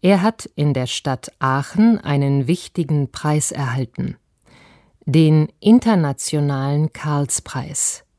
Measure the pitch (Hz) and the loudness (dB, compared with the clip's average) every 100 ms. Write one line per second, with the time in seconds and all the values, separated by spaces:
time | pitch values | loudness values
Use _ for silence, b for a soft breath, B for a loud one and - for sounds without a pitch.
0 | 180 196 208 226 - - 147 135 127 - | 4 2 2 -2 -14 -2 0 0 -4 -6
1 | - 127 - _ 135 135 143 - 220 226 | -6 -6 -8 _ -2 -2 -2 2 4 4
2 | - 143 139 139 127 180 - - 151 151 | 0 0 0 0 0 -4 -4 -6 -2 -2
3 | 139 - 151 151 - - 135 123 123 - | -2 -4 -2 -2 -2 -4 -4 -4 -6 -6
4 | 185 - _ _ b b b b b b | -8 -8 _ _ b b b b b b
5 | - 156 160 156 156 _ 208 240 226 202 | 0 4 6 4 2 _ 4 6 6 2
6 | 151 139 - 151 147 135 135 143 156 - | 2 -2 -4 -2 0 -2 -2 0 -2 -4
7 | 151 147 143 - - 135 - 143 - - | -4 -2 -2 -4 -6 -10 -8 -6 -6 -6
8 | _ | _